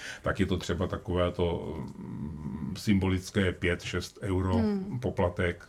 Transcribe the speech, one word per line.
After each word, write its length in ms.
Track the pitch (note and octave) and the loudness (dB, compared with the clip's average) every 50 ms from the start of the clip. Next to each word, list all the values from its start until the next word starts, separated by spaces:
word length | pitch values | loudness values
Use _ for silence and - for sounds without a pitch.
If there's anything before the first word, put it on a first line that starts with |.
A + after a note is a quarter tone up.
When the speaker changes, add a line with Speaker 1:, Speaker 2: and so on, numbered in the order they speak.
| - - - - | -12 -12 -10 -6
Speaker 1:
tak 180 | - - - - | -2 -2 2 2
je 60 | F#2+ | 2
to 120 | E2+ F#2 | 2 2
třeba 300 | F2+ - - F2 E2 F2+ | 0 0 -2 0 0 0
takové 440 | D#2+ - - - F2+ F2 F2+ F2 F2 | -2 -2 -4 -4 0 2 4 2 2
to, 440 | E2+ - F2 E2+ E2+ - - - D#2+ D#2+ B1+ - - - | 2 2 2 2 2 0 -4 -6 -6 -6 -8 -8 -10 -10
mm, 760 | - - - - - D2+ D#2 D2+ D#2 D2+ - D#2 D2+ C#2 F2+ | -10 -10 -8 -6 -6 -6 -6 -6 -6 -6 -6 -4 -4 -6 -6
symbolické 760 | - - A2 G2+ F#2+ F#2 F#2+ F#2+ F#2 F#2 - - G2+ F#2+ F2+ | -2 2 4 4 6 6 4 2 0 0 0 2 2 4 2
pět, 300 | F2 - F2+ F2 F2 E2+ - | 2 2 2 0 0 0 -2
šest 360 | - - F2 - - - - | -4 -4 -4 -4 -6 -10 -8
euro 340 | - G2 F#2 F#2 F#2 F#2 F2+ | -2 0 0 2 2 4 4
Speaker 2:
Hmm. 420 | - - G#3+ G#3 G3 F#3+ G3+ C3 B2 | 4 4 2 2 0 -2 -4 -4 -4
Speaker 1:
poplatek, 680 | - F#2 - - F#2 F2 F2 - F2+ F2 E2 - - | -2 -2 0 2 0 0 2 0 0 0 0 -2 -6